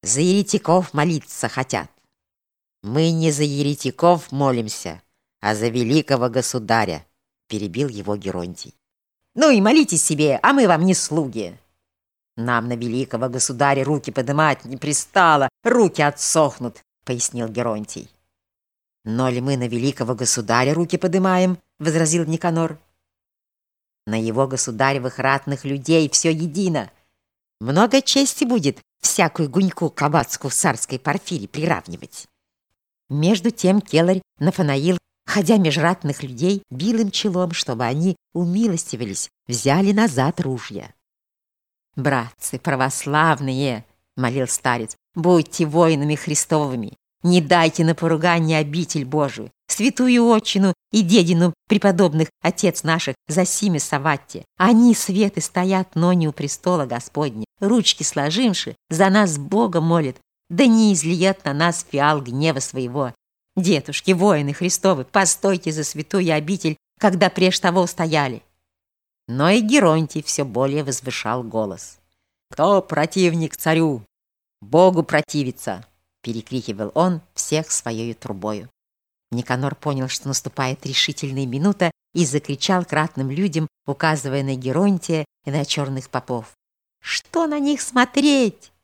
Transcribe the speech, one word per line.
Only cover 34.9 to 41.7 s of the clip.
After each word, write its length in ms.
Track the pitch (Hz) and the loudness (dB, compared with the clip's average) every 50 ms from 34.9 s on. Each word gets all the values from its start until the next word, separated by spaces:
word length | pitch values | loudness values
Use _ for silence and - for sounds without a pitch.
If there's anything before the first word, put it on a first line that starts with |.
| 185 175 _ _ _ _ _ | 0 -2 _ _ _ _ _
ходя 300 | - - 208 190 156 226 | -4 -2 0 4 4 4
меж 220 | 208 185 160 139 165 | 4 4 2 2 2
ратных 440 | 151 170 185 180 - 147 139 - | 2 2 2 0 -2 -6 -6 -6
людей, 420 | - 135 127 113 147 180 202 196 - _ | -8 -12 -6 -2 0 0 0 -2 -4 _
бил 300 | 127 127 165 214 240 226 | -10 -6 -2 -2 0 0
им 100 | 226 196 | 0 -2
челом, 440 | - - - 214 175 180 180 175 165 | -2 -2 -2 -2 0 0 -2 -2 -2
чтобы 320 | - - - 127 113 123 | -6 -4 -6 -2 -2 0
они 320 | 117 127 147 165 190 175 _ _ _ _ | 0 0 0 0 0 -2 _ _ _ _
умилостивились, 960 | 165 180 170 175 202 226 226 175 165 - - - 110 123 104 95 - - - _ _ _ - | -4 -2 0 0 0 0 0 0 -2 -6 -8 -8 -8 -6 -8 -6 -8 -10 -10 _ _ _ -6
взяли 460 | 123 117 - 139 139 170 196 196 208 | -6 0 2 2 4 4 4 2 4
назад 480 | 208 226 220 135 123 127 147 - - | 2 2 2 2 2 0 0 0 -2
ружья. 520 | 180 135 131 120 - - 107 98 - - _ _ _ _ _ _ _ _ _ _ _ _ _ _ _ _ | -4 -4 -4 -8 -10 -12 -12 -14 -14 -14 _ _ _ _ _ _ _ _ _ _ _ _ _ _ _ _